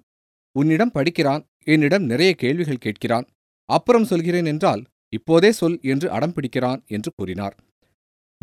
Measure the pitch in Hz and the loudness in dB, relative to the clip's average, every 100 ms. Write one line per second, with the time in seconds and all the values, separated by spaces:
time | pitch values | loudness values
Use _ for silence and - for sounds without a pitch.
0 | - _ _ _ _ 131 151 160 233 156 | -10 _ _ _ _ -2 2 2 2 0
1 | 139 - 147 143 - _ - 156 143 196 | -2 0 0 -2 -6 _ 0 2 4 2
2 | 156 120 185 180 123 160 156 131 - 104 | 0 2 2 2 -2 -2 -4 -6 -6 -6
3 | 117 117 127 _ _ _ - 143 - 240 | -2 -2 -4 _ _ _ -4 -2 2 2
4 | 214 175 170 175 165 151 185 107 127 _ | 2 -2 -2 -2 -2 -2 0 -2 -6 _
5 | _ 110 - 165 196 226 170 170 131 135 | _ -10 0 4 4 4 0 -2 -2 -2
6 | 175 101 151 170 135 131 123 131 - 104 | -2 -4 -4 -4 -6 -4 -4 -4 -8 -8
7 | 107 - 95 90 101 - _ _ _ _ | -8 -8 -8 -8 -8 -10 _ _ _ _
8 | _ _ _ _ | _ _ _ _